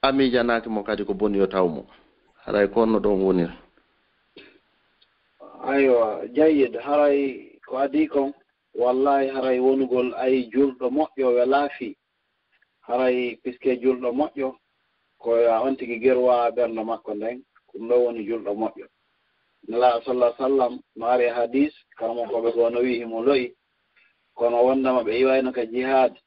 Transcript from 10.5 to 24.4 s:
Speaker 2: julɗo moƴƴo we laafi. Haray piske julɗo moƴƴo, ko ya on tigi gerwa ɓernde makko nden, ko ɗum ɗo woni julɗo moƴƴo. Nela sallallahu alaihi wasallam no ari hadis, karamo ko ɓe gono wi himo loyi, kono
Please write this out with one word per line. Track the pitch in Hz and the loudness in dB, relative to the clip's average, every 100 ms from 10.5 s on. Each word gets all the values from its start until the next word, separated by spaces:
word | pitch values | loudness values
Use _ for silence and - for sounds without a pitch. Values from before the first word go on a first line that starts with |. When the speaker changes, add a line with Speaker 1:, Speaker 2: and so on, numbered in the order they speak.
Speaker 2:
julɗo | 117 139 127 127 | 0 0 0 -4
moƴƴo | 131 156 - 131 | -2 -4 -2 0
we | 123 123 | 2 2
laafi. | 139 143 - 120 - _ _ _ _ _ _ _ _ - | 2 0 -6 -12 -12 _ _ _ _ _ _ _ _ -6
Haray | 120 127 127 123 110 | 0 0 0 -2 -6
piske | 131 123 135 123 | -12 -4 -2 0
julɗo | 127 123 123 | 0 0 -2
moƴƴo, | 123 156 - 131 131 _ _ _ _ _ _ | -2 -4 -4 -8 -8 _ _ _ _ _ _
ko | 117 117 | -2 2
ya | 117 113 | 4 2
on | 131 135 | 0 -4
tigi | 120 117 | -6 -2
gerwa | 127 123 123 123 120 | 2 2 4 2 2
ɓernde | 117 117 113 | 0 -2 -2
makko | 110 113 - | -6 -8 -8
nden, | 104 110 123 139 _ _ | -8 -8 -10 -16 _ _
ko | - | -16
ɗum | 117 | 0
ɗo | 123 | 2
woni | 120 117 104 | 2 -2 -6
julɗo | 113 101 | -6 -6
moƴƴo. | 104 110 - - _ _ _ _ _ _ _ - | -6 -6 -8 -20 _ _ _ _ _ _ _ -8
Nela | 117 123 117 | 2 2 2
sallallahu | 135 127 120 | -4 0 0
alaihi | - | 0
wasallam | 131 135 123 123 _ - | 0 2 0 -4 _ -8
no | 120 | -2
ari | 123 120 | 0 0
hadis, | 117 117 131 151 - _ - | 0 -2 0 0 -2 _ -8
karamo | 113 120 117 | -6 -6 -4
ko | 120 | -2
ɓe | 117 | -2
gono | 117 117 120 | 0 0 2
wi | 127 120 | -2 -2
himo | 117 113 | -6 -2
loyi, | 123 139 123 - _ _ _ _ _ _ _ | 0 0 -2 -10 _ _ _ _ _ _ _
kono | - | -2